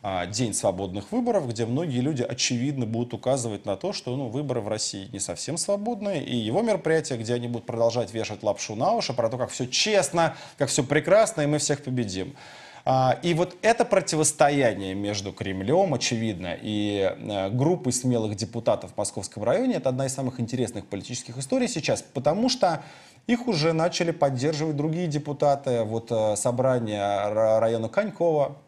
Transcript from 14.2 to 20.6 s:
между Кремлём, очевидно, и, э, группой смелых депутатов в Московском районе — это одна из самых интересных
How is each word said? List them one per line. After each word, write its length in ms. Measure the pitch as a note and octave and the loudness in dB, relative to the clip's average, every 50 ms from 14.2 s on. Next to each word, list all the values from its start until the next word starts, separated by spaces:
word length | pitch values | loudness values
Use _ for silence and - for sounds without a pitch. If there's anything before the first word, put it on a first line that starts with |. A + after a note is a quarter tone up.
| D#3 - - - D3+ C#3+ C#3+ C#3+ C3 A2+ G#2 F#2 G2 F#2+ F#2+ | 2 2 6 6 6 6 6 6 4 4 4 2 -4 -4 -4
между 360 | G2+ G2+ G2+ G#2 G2 G2 G2+ | -2 -2 -2 -2 -4 -6 -8
Кремлём, 640 | - - - G2 F#2+ F#2+ F#2+ G#2 D3+ F3+ G3 F3 C#3 | -8 -6 -4 -4 -2 -2 0 2 4 4 4 2 0
очевидно, 640 | A#2 - - B2 A2+ A2+ A2 G2+ E2 F#2 F2 E2 - | -2 0 -2 -2 0 -2 -2 -2 -4 -4 -6 -6 -6
и, 540 | - A2 G#2+ G#2 G#2 G#2 G2+ G2+ F#2+ F#2 - | -4 -2 0 0 0 0 0 2 0 0 0
э, 340 | - A2 G#2 G#2 G2 F#2+ G2 | -4 -6 -4 -2 -2 -2 0
группой 420 | A#2 B2 C3+ D#3+ F#3 - - B2+ | 0 2 4 2 2 2 0 -2
смелых 420 | A#2+ - - B2+ B2 A2+ A2 G#2+ G#2 | -2 0 0 0 0 2 0 -2 -4
депутатов 600 | F#2+ A2+ G2 - A#2 A2 - G#2+ G2 - F#2+ - | -4 -6 -6 -6 -2 2 2 0 0 -2 -10 -6
в 20 | |
Московском 480 | - - - - A2 F#2+ - - G#2 G#2 | -6 -6 -4 -6 -8 -10 -10 -10 -4 0
районе — 320 | A#2 C#3+ G3 B3+ C4 A3 | 0 0 2 2 0 -2
это 140 | D#3+ B2+ C3+ | 0 0 -2
одна 160 | B2+ B2+ C3+ | -2 0 -4
из 80 | C3+ C3 | -4 -4
самых 260 | - C3+ B2 - - | -4 -6 -6 -4 -4
интересных 440 | A#2+ A2 - B2+ | -6 -4 -2 -2